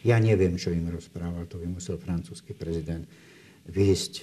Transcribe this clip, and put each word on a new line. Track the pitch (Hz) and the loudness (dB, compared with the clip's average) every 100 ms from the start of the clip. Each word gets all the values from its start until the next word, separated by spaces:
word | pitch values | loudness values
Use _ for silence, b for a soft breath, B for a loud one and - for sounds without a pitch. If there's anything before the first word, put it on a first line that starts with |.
Ja | 113 117 | 4 6
neviem, | 110 98 92 87 | 6 6 4 2
čo | 87 | -2
im | 85 85 | -2 -2
rozprával, | 85 - 87 85 85 85 | -6 -10 -8 -6 -6 -8
to | 87 | -8
by | 87 | -8
musel | 90 - 82 | -8 -6 -8
francúzsky | - 85 - - - | -4 -4 -6 -14 -16
prezident | - 82 82 78 82 82 B B B B B | -10 -6 -4 -4 -6 -8 B B B B B
vyjsť | - 90 98 87 - - | -4 2 4 4 0 -10